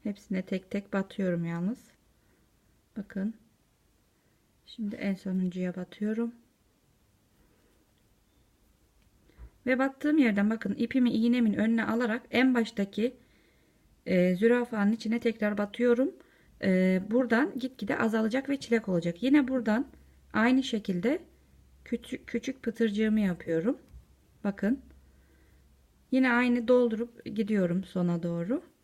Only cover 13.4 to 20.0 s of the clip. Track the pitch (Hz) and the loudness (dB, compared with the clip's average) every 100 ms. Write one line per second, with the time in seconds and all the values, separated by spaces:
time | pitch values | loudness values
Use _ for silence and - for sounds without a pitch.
13.4 | _ _ _ _ _ _ - 185 180 180 | _ _ _ _ _ _ 0 2 4 4
14.4 | 226 247 240 220 202 220 220 233 233 226 | 4 4 0 0 0 0 -2 -2 -2 -2
15.4 | 208 208 208 - 240 240 269 - - _ | -2 -2 -6 0 2 4 2 -2 -20 _
16.4 | _ _ 196 185 185 185 196 233 247 226 | _ _ 2 4 4 2 0 0 2 2
17.4 | 302 254 254 - 202 - 226 220 220 247 | 0 -2 -10 -8 -6 -2 0 0 0 -2
18.4 | 269 277 - 226 220 175 170 170 254 294 | -2 -6 0 -2 0 -2 -2 -2 4 4
19.4 | 254 262 220 214 - - | 4 0 0 0 -2 -10